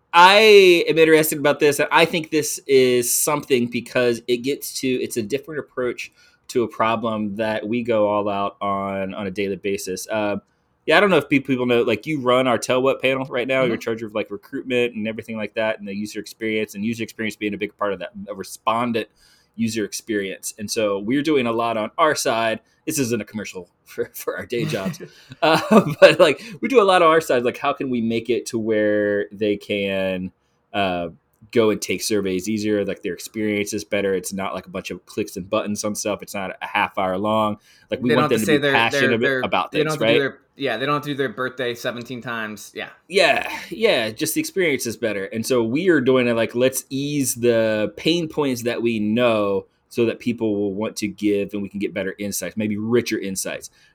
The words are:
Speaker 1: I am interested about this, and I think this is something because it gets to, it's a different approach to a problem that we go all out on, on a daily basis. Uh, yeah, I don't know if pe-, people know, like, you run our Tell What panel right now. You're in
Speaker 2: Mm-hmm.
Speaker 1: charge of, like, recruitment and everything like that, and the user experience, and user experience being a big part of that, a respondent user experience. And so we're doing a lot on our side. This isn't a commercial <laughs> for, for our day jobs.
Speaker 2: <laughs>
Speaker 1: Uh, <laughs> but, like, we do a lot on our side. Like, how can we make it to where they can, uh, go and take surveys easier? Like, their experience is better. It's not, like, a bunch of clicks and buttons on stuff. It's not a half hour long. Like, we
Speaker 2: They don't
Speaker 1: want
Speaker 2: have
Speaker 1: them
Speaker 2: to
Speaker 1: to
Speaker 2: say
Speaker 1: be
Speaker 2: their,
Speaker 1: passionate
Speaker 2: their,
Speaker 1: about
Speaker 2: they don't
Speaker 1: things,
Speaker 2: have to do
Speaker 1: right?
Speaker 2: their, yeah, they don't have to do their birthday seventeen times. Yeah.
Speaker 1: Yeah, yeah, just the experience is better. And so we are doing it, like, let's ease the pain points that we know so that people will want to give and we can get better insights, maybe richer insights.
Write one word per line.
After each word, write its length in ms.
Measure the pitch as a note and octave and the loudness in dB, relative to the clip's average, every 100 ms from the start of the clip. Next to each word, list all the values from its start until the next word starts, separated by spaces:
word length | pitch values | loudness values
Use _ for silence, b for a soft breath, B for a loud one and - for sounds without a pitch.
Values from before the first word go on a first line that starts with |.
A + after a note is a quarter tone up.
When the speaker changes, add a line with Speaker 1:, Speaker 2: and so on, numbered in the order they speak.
| _ | _
Speaker 1:
I 720 | E3+ F3+ G#3 A3 G3+ F#3 E3+ D#3+ | 8 10 10 10 10 10 8 4
am 100 | D3+ | 4
interested 400 | D#3+ D#3 D#3 D#3 | 8 6 4 0
about 220 | C#3+ C#3+ | 0 4
this, 200 | D3+ C#3+ | 4 2
and 80 | D3 | 2
I 140 | D3+ E3 | 4 4
think 260 | F3 D#3 | 2 -2
this 280 | D#3 D3 - - | -2 -2 -4 2
is 480 | C3+ B2+ B2 A#2+ | 4 6 4 2
something 540 | - - D3 - B2+ A#2+ | 0 0 -2 2 0 2
because 540 | A#2+ - C3 B2 A#2 - | -4 -4 0 0 0 -2
it 100 | B2 | -2
gets 420 | B2+ C#3+ - - | -2 -6 -6 -6
to, 60 | C3 | -2
it's 300 | B2+ A2+ B2 | -2 -4 -6
a 40 | |
different 380 | G#2 C3+ - D3+ | -4 -6 -6 -12
approach 520 | - - B2 - - b b b - | -10 -4 -4 -4 -10 b b b -6
to 140 | B2+ | -2
a 40 | A2 | -2
problem 680 | - A2+ A2+ A2+ A2 G#2+ G2 | 0 0 0 -2 -4 -4 -4
that 320 | A2 G#2+ G#2 | -4 -4 -4
we 160 | A#2+ | -4
go 240 | A#2 A2+ G#2 | 0 0 2
all 220 | G#2 G#2 | 2 0
out 260 | G2 G2+ - | -2 -4 -4
on, 520 | G2+ G2 G2 G2 F#2+ | -4 -2 -4 -4 -6
on 140 | F#2+ G2+ | -6 -8
a 40 | |
daily 260 | F#2+ G2 F#2 | -4 -4 -4
basis. 500 | G2+ G2 - F#2 - | -4 -4 -6 -8 -6
Uh, 300 | G#2+ G#2 G2+ - _ _ _ - | -4 -2 -4 -8 _ _ _ 2
yeah, 100 | D#3+ | 4
I 20 | |
don't 80 | G3+ | 6
know 80 | E3 | 4
if 100 | - | 2
pe-, 120 | C#3+ | 0
people 240 | C3+ B2+ B2 | 0 -2 2
know, 180 | A#2+ | 2
like, 220 | A#2 G#2+ D3+ | 2 0 -4
you 160 | D3+ | -4
run 260 | B2 B2+ C3 | 2 2 4
our 100 | A2+ | 0
Tell 240 | - B2+ | 0 2
What 200 | C3 B2 | 2 2
panel 240 | C3 C3 C3+ | 0 0 -2
right 200 | C3+ B2 | -4 0
now. 160 | C3+ | 0
You're 20 | B2+ | 0
in 60 | |
Speaker 2:
Mm-hmm. 60 | A2 | 0
Speaker 1:
charge 200 | - A2+ | -4 -6
of, 140 | A2 G#2+ | -6 -6
like, 160 | F#2+ | -6
recruitment 640 | G2+ - C3+ B2+ B2 A#2+ A2 | -8 -10 -10 -4 0 0 -2
and 120 | G#2+ | -6
everything 280 | A2+ G#2+ A2 | -6 -10 -8
like 180 | G#2 A2+ | -8 -2
that, 240 | A2 A2 | -2 -2
and 80 | G2+ | -6
the 60 | |
user 280 | G2 G#2 G#2+ | -8 -8 -8
experience, 520 | G2 - A2 A2 G#2+ | -12 -8 -4 -2 -4
and 120 | G2+ G#2+ | -4 -4
user 180 | A2+ | -4
experience 320 | A2 - A2 - | -8 -8 -8 -6
being 180 | G#2+ | -6
a 40 | F#2+ | -4
big 200 | G#2 - | -8 -4
part 140 | G#2 | -4
of 80 | F#2 | -4
that, 120 | E2+ - G2+ | -8 -12 -12
a 40 | |
respondent 760 | F#3+ - - - A3+ A#3+ A2+ - _ b b b - | -12 -12 -8 -2 0 0 -2 -6 _ b b b -6
user 260 | A2+ A2 | -4 -2
experience. 680 | G2+ - - G#2+ F#2+ F2 - - | -4 -6 -4 -4 -4 -8 -12 -12
And 140 | G#2 | -8
so 280 | A#2 G#2+ G2 | -2 0 0
we're 240 | G#2 C#3 | -2 -2
doing 240 | D3 D3 A#2+ | 2 2 2
a 40 | |
lot 240 | A2+ A#2 A2 | 0 0 -2
on 160 | G#2+ - | -4 0
our 180 | D#3 C#3+ | 0 2
side. 460 | C#3+ A2+ A2+ A2 _ _ - | 0 0 0 -2 _ _ -6
This 140 | D3 | -2
isn't 200 | B2 A#2 | -2 -2
a 60 | G2+ | -6
commercial 420 | G#2+ F#2+ F#2+ F2 _ | -10 -10 -12 -16 _
<laughs> 60 | |
for, 220 | _ - A#2 | _ -8 -8
for 240 | - - E2+ | -8 -8 -8
our 80 | F#2+ | -6
day 180 | A#2+ | -4
jobs. 380 | A2+ G#2 F#2+ D3+ - | -2 -4 -4 -8 -12
Speaker 2:
<laughs> 60 | B B - | B B -2
Speaker 1:
Uh, 180 | D3 D#3+ - | 2 2 6
<laughs> 300 | A3 D#3 - | 4 4 4
but, 200 | F3 D3+ | 4 6
like, 220 | E3+ C3+ A#3 F3 | 4 2 -6 -8
we 80 | A3+ | 0
do 120 | B3+ | 4
a 20 | |
lot 180 | G3 F#3 | 6 6
on 80 | E3 | 4
our 120 | D#3+ | 4
side. 220 | D#3 C3 | 2 0
Like, 140 | A#2+ - | 0 -2
how 160 | C#3+ | -4
can 160 | C#3 C#3 | -4 -4
we 100 | B2 | -2
make 300 | A2+ A#2 A#2 | -2 -2 -2
it 160 | A#2 - | -4 -2
to 100 | A#2 | -6
where 680 | A2 G#2+ G#2+ G#2 G#2 G2+ G2+ | -2 0 2 2 0 0 -4
they 260 | G2 G#2+ G#2 | -4 -2 -2
can, 760 | - G#2 G2 G2 F#2+ F#2 F#2 - _ _ _ | -2 -4 -2 -2 -2 -4 -6 -12 _ _ _
uh, 360 | G2+ F#2+ F2 E2+ - _ _ - | -4 -2 -2 -6 -10 _ _ -4
go 180 | A#2+ A2 | 2 2
and 120 | G2+ | 2
take 200 | - F#2+ | -2 -4
surveys 480 | - G#2+ F#2+ F#2 G2 | -2 -2 0 -2 -2
easier? 340 | A2 G#2+ G#2 F#2+ | -4 0 -2 -2
Like, 180 | F2+ | -6
their 100 | G2 | -8
experience 580 | E2+ - A2 G#2+ G#2 G#2 | -8 -10 -6 -2 -2 -2
is 100 | G#2 | -6
better. 300 | - G2+ G2 | -4 -2 0
It's 200 | F#2 F2+ | -2 -4
not, 220 | G2 F#2+ F2+ | -8 -8 -8
like, 100 | F#2 | -10
a 40 | |
bunch 200 | F#2 - | -10 -10
of 160 | F2+ - | -12 -12
clicks 300 | - G#2 G2 | -8 -6 -8
and 120 | F#2 | -4
buttons 340 | G#2+ G#2 G#2 | -4 -2 -4
on 120 | G#2+ G2+ | -6 -4
stuff. 280 | A2 F#2+ | -4 -6
It's 100 | F2+ | -8
not 240 | G2+ F#2+ - | -10 -10 -10
a 40 | - | -6
half 320 | G#2 F#2 - | -2 -2 -2
hour 200 | F#2+ F#2 | -2 0
long. 400 | G#2+ A2 G#2+ G#2 b b b | 0 2 0 -2 b b b
Like, 100 | G#2+ | -4
we 80 | A#2+ | 0
Speaker 2:
They 60 | D3 | 2
don't 80 | |
Speaker 1:
want 80 | - | 2
Speaker 2:
have 80 | A2+ | 2
Speaker 1:
them 60 | A2 | 2
Speaker 2:
to 0 | |
Speaker 1:
to 0 | |
Speaker 2:
say 120 | D3 | 2
Speaker 1:
be 40 | |
Speaker 2:
their, 120 | C#3+ | 4
Speaker 1:
passionate 460 | B2 A2+ C#3+ C3+ A#2 | 2 2 2 2 2
Speaker 2:
their, 200 | B2+ C3 | 0 0
Speaker 1:
about 300 | G#2 F#2+ - | 0 -2 0
Speaker 2:
they 120 | D3 | -2
don't 80 | D3+ | -2
Speaker 1:
things, 20 | |
Speaker 2:
have 60 | D3+ | 0
to 60 | A2+ | 2
do 60 | A#2 | 4
Speaker 1:
right? 60 | - | 2
Speaker 2:
their, 80 | - _ - | -4 _ -8
yeah, 220 | C3+ A2+ | -4 -2
they 100 | C3+ | -2
don't 80 | D3 | -2
have 80 | |
to 60 | C#3 | -2
do 60 | C3+ | -4
their 140 | C3+ | -4
birthday 460 | G#2+ B2+ B2 B2 A#2 | -4 -6 -4 -6 -4
seventeen 440 | C3 A#2+ A#2 B2+ | -6 -8 -10 -12
times. 520 | B2 A#2 G#2+ G#2 - | -8 -6 -8 -10 -14
Yeah. 160 | G#2 G2 - - | -12 -12 -14 -2
Speaker 1:
Yeah, 400 | F#3+ E3 - - G3 B | 2 4 2 -2 -8 B
yeah, 400 | - A3 D3 A2 | 0 2 2 0
just 240 | A2 D#3 | -2 -4
the 60 | D#3 | -2
experience 480 | D#3 F#3+ F3 C3 A#2+ | -2 0 0 0 -4
is 100 | G#2 | -4
better. 280 | A2+ G2+ F#2+ | -2 -2 -6
And 200 | A2+ A2+ | -6 0
so 180 | B2+ | 2
we 260 | A2+ C3+ F#3 | 2 0 4
are 120 | D#3 | 4
doing 240 | B2 C3 A#2+ | 6 4 4
it, 60 | |
like, 220 | A#2 A2+ A#2+ | 2 0 2
let's 280 | B2+ - - | 0 0 -8
ease 460 | C3+ C#3+ D3 B2+ A#2 | -6 -4 -2 -2 0
the 580 | A#2+ A2+ A2+ G#2+ G#2 - | 2 4 2 0 -2 -2
pain 320 | D#3+ F3 D#3+ | -2 0 -2
points 360 | - C#3 A#2+ | -2 -2 -2
that 180 | A#2 A2+ | -4 -2
we 180 | A#2 A2 | -2 0
know 680 | G#2 A2+ B2 A2 G2+ G2 - _ _ | 0 2 2 2 2 -2 -4 _ _
so 160 | - A#2 | -2 0
that 120 | - | 0
people 360 | A#2+ A2+ A2+ G2+ | -4 -2 -2 0
will 180 | G#2 | -2
want 240 | F#2+ A2+ - | -4 -6 -6
to 100 | G#2+ | -8
give 460 | F2+ G#2 G2+ F#2+ | -2 0 0 -2
and 80 | G#2 | -6
we 80 | G2 | -8
can 100 | G2+ | -6
get 140 | F#2+ | -6
better 200 | F#2+ F#2+ - | -4 -6 -6
insights, 400 | G2+ F#2 F2+ A2 | -8 -6 -8 -4
maybe 180 | G#2+ G#2 | -4 -4
richer 420 | A2 A#2+ A2+ G#2+ | 0 0 0 -4
insights. 520 | F#2+ F#2+ F#2 D2+ - b b | -6 -6 -6 -8 -12 b b